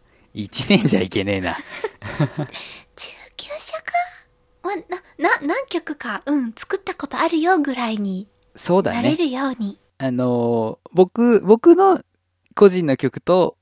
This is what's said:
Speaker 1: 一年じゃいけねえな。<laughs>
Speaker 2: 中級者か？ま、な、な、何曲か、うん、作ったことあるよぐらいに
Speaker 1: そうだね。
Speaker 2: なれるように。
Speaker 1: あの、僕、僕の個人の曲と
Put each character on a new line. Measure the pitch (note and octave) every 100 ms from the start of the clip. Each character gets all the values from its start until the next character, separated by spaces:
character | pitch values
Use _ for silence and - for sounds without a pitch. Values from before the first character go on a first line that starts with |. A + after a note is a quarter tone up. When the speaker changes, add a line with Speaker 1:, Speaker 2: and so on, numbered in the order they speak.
| _ _ _
Speaker 1:
一 | G#2 G2+ - -
年 | G3+
じ | D#3 G2
ゃ |
い | F#2
け | G#2+
ね | G2 G2
え |
な。 | F2+ D2+
<laughs> | - - - - - - C#3+ - C#3 - - - - -
Speaker 2:
中 | - - - -
級 | - D5+
者 | - D#5+
か？ | - F5 F5+ - _ _ _ _
ま、 | F4+ F#4
な、 | - F4+ - -
な、 | E4+ B4
何 | C#4+ A#4 C5
曲 | E4 - D4+
か、 | A#3+ G3+ -
う | D4
ん、 | A#3 -
作 | - G4
っ |
た | - -
こ | C#4+
と | -
あ | E4
る | D#4+
よ | E4+ F#4
ぐ | C#4+ B3
ら | A#3
い | A3
に | G3+ F#3 G#3 _ _ -
Speaker 1:
そ | - F#3
う |
だ | -
ね。 | A#3
Speaker 2:
な |
れ | C#4+ D#4
る | D#4
よ | B3 C4+
う | B3
に。 | G3+ - _ -
Speaker 1:
あ | C3+
の、 | B2 B2+ A#2+ A#2 A#2 A2 - -
僕、 | F3 F#3 - A#3+ A3+
僕 | F3+ A3+ F4 E4+
の | G4 F4+ - _ _ _ _ -
個 | G3+
人 | F#3 D#3
の | C3
曲 | C3+ -
と | - F#3 E3 -